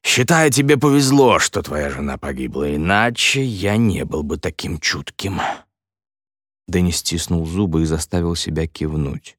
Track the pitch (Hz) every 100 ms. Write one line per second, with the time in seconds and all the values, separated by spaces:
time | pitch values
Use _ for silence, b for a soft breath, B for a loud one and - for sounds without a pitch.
0 | - - 123 165 156 143 139 143 147 143
1 | 135 139 127 90 - 101 80 76 71 69
2 | 71 65 71 65 64 67 71 73 82 101
3 | 120 120 - 139 131 101 101 107 117 85
4 | 80 78 73 80 90 - - 78 - 71
5 | - - 98 95 - - _ _ _ _
6 | _ _ _ _ _ _ - 90 90 85
7 | - 85 - 85 80 90 101 80 80 80
8 | - 87 85 85 - 78 80 - 78 78
9 | 69 73 -